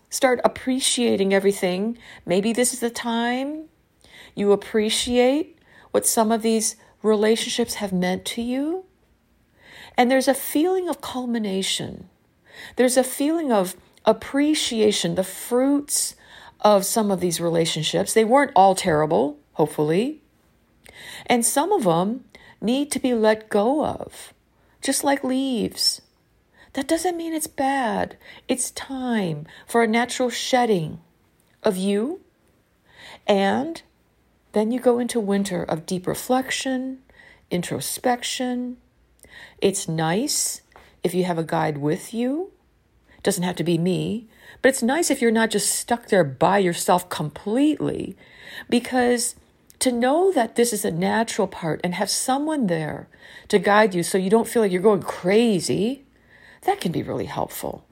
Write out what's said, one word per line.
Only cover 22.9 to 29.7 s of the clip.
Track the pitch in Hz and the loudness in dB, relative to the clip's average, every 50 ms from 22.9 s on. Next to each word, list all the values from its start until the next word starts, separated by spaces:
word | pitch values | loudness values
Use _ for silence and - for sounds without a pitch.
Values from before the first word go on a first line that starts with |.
to | - 262 | -4 -2
be | - 262 247 | 0 0 2
let | 226 214 214 220 214 220 - | 4 4 4 4 2 -2 -2
go | - 208 202 233 277 311 240 | 0 2 2 2 2 0 0
of, | - - - - - - - - - - _ _ _ _ _ _ _ _ _ | -2 -4 -6 -10 -14 -16 -18 -20 -20 -20 _ _ _ _ _ _ _ _ _
just | - - 269 - | -4 -4 -2 0
like | - 285 285 277 - | 0 0 0 0 0
leaves. | 262 262 262 269 269 254 220 190 185 - - - - - - - _ _ _ _ _ _ _ _ _ _ _ - - - | -2 -2 -2 -2 -2 -2 -2 -2 -4 -4 -2 -2 -2 -2 -4 -8 _ _ _ _ _ _ _ _ _ _ _ -20 -10 -8
That | 269 277 | -8 -2
doesn't | - 320 330 330 370 349 | -2 -2 0 0 -2 -2
mean | 330 330 330 320 | -2 -6 -6 -6
it's | 311 - | -6 -6
bad. | - - - 277 269 277 277 254 220 202 190 175 180 - - - - - - - | -6 -4 -2 -2 0 0 0 -2 -2 -2 -2 -4 -4 -8 -14 -20 -20 -20 -14 -6
It's | - 262 277 - - | -4 -4 -4 -4 -6
time | - - - - 269 262 254 254 233 220 190 170 156 147 156 - - - - | -8 -12 -12 -10 -10 -6 -4 -2 -2 -2 -2 -2 -6 -8 -10 -14 -20 -20 -12
for | - | -2